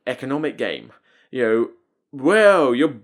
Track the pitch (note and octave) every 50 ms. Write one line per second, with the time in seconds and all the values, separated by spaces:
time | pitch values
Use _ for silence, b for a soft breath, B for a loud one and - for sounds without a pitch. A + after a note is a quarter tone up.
0 | - B2 A#2+ - C3+ C3 C#3+ D3+ D#3 C#3+ G#2+ A#2 A2+ F#2 D2+ A#1 A1+ A#1 b b
1 | b b b b b b B2+ B2+ A#2 A2 A2+ A#2 A2 - - _ _ _ _ _
2 | _ _ - C3+ C3 E3 G#3 A3 G#3 G3+ G3 E3+ D3 B2+ A#2+ B2+ D#3 D3+ B2 G#2+